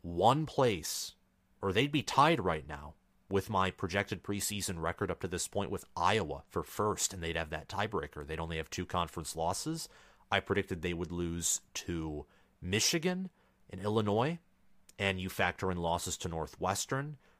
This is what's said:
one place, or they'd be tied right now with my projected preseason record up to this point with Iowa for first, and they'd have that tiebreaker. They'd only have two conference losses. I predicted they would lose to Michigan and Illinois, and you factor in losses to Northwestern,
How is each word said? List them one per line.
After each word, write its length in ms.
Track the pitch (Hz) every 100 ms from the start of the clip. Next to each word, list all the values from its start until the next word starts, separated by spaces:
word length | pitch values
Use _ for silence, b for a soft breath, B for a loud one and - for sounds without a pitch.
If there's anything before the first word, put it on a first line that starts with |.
one 440 | 85 85 107 143 147
place, 680 | - 123 90 - - - - _ _ _ _
or 120 | 98
they'd 180 | 95 143
be 120 | 147
tied 420 | - - 151 156
right 240 | 90 78 76
now 260 | 73 76 - _ _ -
with 220 | 98 -
my 220 | 98 92
projected 500 | - 92 98 101 95
preseason 580 | - 104 - 104 90 85
record 300 | 82 - 95
up 100 | 87
to 80 | 90
this 200 | 87 -
point 220 | 101 101
with 140 | 95 - -
Iowa 460 | 87 110 78 67 -
for 140 | 90
first, 500 | - - 104 90 -
and 100 | 92
they'd 140 | 82 82
have 140 | 78
that 180 | 78 -
tiebreaker. 560 | 98 110 98 73 76
They'd 140 | 73 80
only 200 | 82 80
have 120 | 73
two 160 | - 87
conference 480 | 90 85 85 80
losses. 540 | 80 82 95 151 160 - B B B -
I 80 | 101
predicted 440 | - 98 - 90
they 120 | 87
would 160 | 85 85
lose 500 | 87 85 85 82 - -
to 520 | - - 85 80 73 b b b _
Michigan 680 | 90 107 - 170 175 180 185 b b b -
and 100 | 95
Illinois, 580 | 104 110 104 107 139 170 _ _ - - - -
and 220 | 98 92
you 80 | 92
factor 420 | - 90 - 95
in 80 | 87
losses 380 | 85 85 90 -
to 100 | 90
Northwestern, 880 | 82 78 - 87 196 - 135 147 147 b